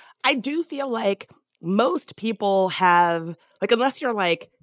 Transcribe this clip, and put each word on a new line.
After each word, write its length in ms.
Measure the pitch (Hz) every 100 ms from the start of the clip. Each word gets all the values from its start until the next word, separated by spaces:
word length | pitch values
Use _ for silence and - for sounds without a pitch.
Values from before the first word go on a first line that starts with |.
| - _
I 100 | 269
do 300 | 269 247 320
feel 240 | 320 277 277
like 420 | 226 202 202 - _ _ _
most 540 | 165 202 262 349 - -
people 540 | 226 214 202 196 185
have, 640 | - 185 175 170 170 165 165 _ _
like, 100 | 202
unless 320 | 233 262 -
you're, 100 | 269
like, 360 | 208 180 170 - _